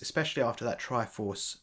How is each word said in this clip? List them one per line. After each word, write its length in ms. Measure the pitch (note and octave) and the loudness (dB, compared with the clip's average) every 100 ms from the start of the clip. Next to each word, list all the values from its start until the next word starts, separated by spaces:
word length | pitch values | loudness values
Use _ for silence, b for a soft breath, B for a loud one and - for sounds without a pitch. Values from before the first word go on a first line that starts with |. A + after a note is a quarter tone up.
especially 420 | - - D3+ - | -2 0 2 2
after 220 | A#2+ A#2 A#2+ | 2 2 -2
that 120 | - | -2
Triforce 800 | - B2 A2 - G#2 G2 - - | 0 0 0 -2 -2 0 -2 -4